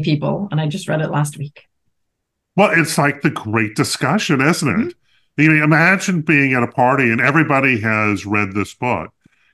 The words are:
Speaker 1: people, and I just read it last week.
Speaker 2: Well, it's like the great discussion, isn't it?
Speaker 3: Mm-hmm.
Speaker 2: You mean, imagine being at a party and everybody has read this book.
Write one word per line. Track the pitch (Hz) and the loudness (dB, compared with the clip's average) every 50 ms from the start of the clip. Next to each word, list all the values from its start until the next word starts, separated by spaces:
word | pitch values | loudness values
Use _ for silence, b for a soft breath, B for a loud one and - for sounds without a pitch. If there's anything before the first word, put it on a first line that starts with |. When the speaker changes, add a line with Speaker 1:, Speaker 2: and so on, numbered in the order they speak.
| 147 | -2
Speaker 1:
people, | - 151 147 151 143 139 170 202 208 | -2 -2 0 0 -2 -4 -4 -4 -4
and | - 151 | -4 -2
I | 156 | -2
just | 151 147 196 - - | -2 -4 -6 -6 -6
read | 165 156 | -4 -4
it | 156 139 | -4 -4
last | - 147 147 147 - - | -2 -2 -2 -4 -4 -8
week. | 139 143 - - - _ _ _ _ _ _ _ _ _ _ _ _ _ _ _ _ _ - | -12 -14 -14 -18 -20 _ _ _ _ _ _ _ _ _ _ _ _ _ _ _ _ _ 0
Speaker 2:
Well, | - 147 175 160 165 | 2 2 2 4 2
it's | 160 - - - | 0 0 0 0
like | 147 143 143 143 - | 0 0 0 0 -2
the | 156 | -2
great | 120 - - 107 104 113 110 104 107 | -2 -4 -6 -4 -2 -2 -2 -2 -2
discussion, | - - 104 - - - 131 151 214 - - 160 131 | -4 -4 -4 -4 -4 -2 -2 -2 0 0 0 0 0
isn't | 131 151 180 - - 139 | 2 0 0 0 0 -2
it? | 90 | 0
Speaker 3:
Mm-hmm. | - 247 359 349 _ _ _ _ _ _ _ _ - 147 | 0 -2 -4 -6 _ _ _ _ _ _ _ _ 2 2
Speaker 2:
You | 156 156 | 4 4
mean, | 151 151 | 4 4
imagine | 151 160 151 165 175 190 190 - - 185 170 151 | 4 4 4 4 2 2 0 0 -2 -2 -2 0
being | 160 160 143 139 135 131 | 2 2 2 2 2 2
at | 127 120 | 0 0
a | 120 | 0
party | - - 127 123 131 135 135 117 113 | 0 0 2 2 2 2 2 2 2
and | 120 | 2
everybody | 127 131 151 165 156 - 147 135 135 135 127 117 | 2 2 2 2 2 2 2 2 2 2 0 0
has | 104 113 110 107 107 104 104 95 90 | 0 0 0 0 0 0 -2 -2 -4
read | 98 104 104 104 98 95 | -4 -2 -2 -2 -2 -4
this | 104 98 - - | -4 -6 -6 -6
book. | - 127 123 113 87 80 90 _ _ _ _ _ _ _ _ | -6 -4 -4 -4 -4 -6 -10 _ _ _ _ _ _ _ _